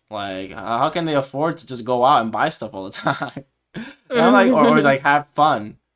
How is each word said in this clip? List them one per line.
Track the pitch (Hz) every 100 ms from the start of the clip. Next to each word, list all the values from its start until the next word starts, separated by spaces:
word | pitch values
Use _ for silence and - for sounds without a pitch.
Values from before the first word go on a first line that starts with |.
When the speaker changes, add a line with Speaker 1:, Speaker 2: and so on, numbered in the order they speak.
| -
Speaker 1:
Like, | 104 98 95 95
h-, | -
how | 98 117 151
can | 175 165
they | 143
afford | 139 139 160 165
to | -
just | 123 113
go | 123 127
out | 139
and | 113
buy | 107 147
stuff | - 107 98
all |
the | 95
<laughs> | - 151
time?" | 135 139 - - _ _ - 247 - -
And | 240
I'm | 233
like, | 254 254
or, | 196 -
or, | -
Speaker 2:
Mm-hmm. | 143
Speaker 1:
like, | 135
have | 143 143 -
fun. | - 151 120 104 - _